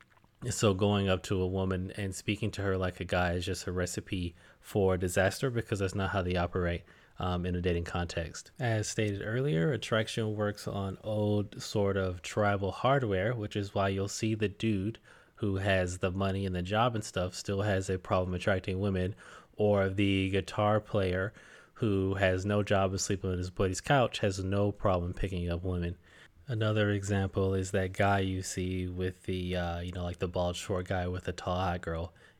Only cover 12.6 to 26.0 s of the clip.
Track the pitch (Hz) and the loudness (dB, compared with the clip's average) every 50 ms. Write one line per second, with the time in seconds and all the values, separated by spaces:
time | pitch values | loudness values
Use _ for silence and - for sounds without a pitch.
12.6 | 98 95 - - - 123 139 143 127 107 98 92 95 113 127 117 104 104 - 107 | 0 -2 -2 0 2 2 4 4 2 2 0 0 0 0 -2 -2 -6 -4 -4 -4
13.6 | 101 98 - 104 98 98 98 98 98 104 - - - 110 110 104 110 98 92 - | -4 -2 0 0 0 2 0 0 -2 -4 -4 -2 -2 -2 0 0 0 -2 -2 -2
14.6 | - 113 107 95 95 107 113 - _ - - - - _ _ - - 101 98 95 | 0 0 0 0 0 -2 -4 -6 _ -20 -20 -20 -20 _ _ -4 -2 -2 0 0
15.6 | 98 101 95 95 90 87 90 90 - 95 90 98 98 95 95 98 98 95 90 90 | 2 2 4 4 2 0 -2 -2 -2 -2 0 0 0 0 0 0 -2 -2 -2 -2
16.6 | 87 90 101 107 117 127 117 107 104 - - 113 90 90 - - - - 101 98 | -2 0 0 2 2 2 0 -2 -4 -4 -4 -4 -4 -4 -4 -6 -6 -2 -2 0
17.6 | 101 104 98 95 95 - 95 90 - - 107 92 92 92 90 87 - - 98 92 | 0 2 2 0 0 -2 -4 -4 -2 0 2 2 2 0 -2 -2 0 0 0 0
18.6 | - - 92 92 101 101 95 92 92 92 110 - - - - - - - _ - | 0 -2 -2 -2 0 0 0 0 0 -2 -4 -6 -12 -20 -20 -20 -20 -14 _ 0
19.6 | 107 104 104 101 98 98 92 101 101 98 98 95 95 95 98 98 92 - - - | 2 4 4 4 4 2 2 2 2 4 4 2 2 2 0 0 -2 -2 0 0
20.6 | 107 104 107 107 - - - 107 95 92 90 92 95 107 - - - - - - | 2 4 2 2 0 0 0 0 2 2 0 0 -2 -4 -6 -10 -18 -20 -20 -20
21.6 | - - _ - 123 110 98 98 95 95 98 98 98 92 92 92 92 104 104 104 | -20 -20 _ -2 0 2 2 2 2 2 2 4 4 4 4 2 2 2 2 2
22.6 | 101 - 104 95 98 95 98 95 - - 104 92 - 95 92 90 90 90 - - | 2 4 4 4 4 2 2 -2 -2 -2 -2 -2 0 -2 -2 -2 -2 -4 -2 0
23.6 | 104 92 92 - - - 147 139 120 110 - - - 101 95 101 95 95 98 101 | 0 0 0 -2 0 2 4 4 4 2 2 0 -2 -2 0 -2 -2 0 0 2
24.6 | 101 104 98 - - 107 92 90 87 90 87 - - 92 95 90 85 87 85 85 | 2 0 0 0 0 2 2 2 0 -2 -2 -4 -4 -2 -2 -2 -2 -2 -2 -2
25.6 | 90 95 90 87 87 87 85 - | -2 -2 -2 -2 -2 -4 -4 -8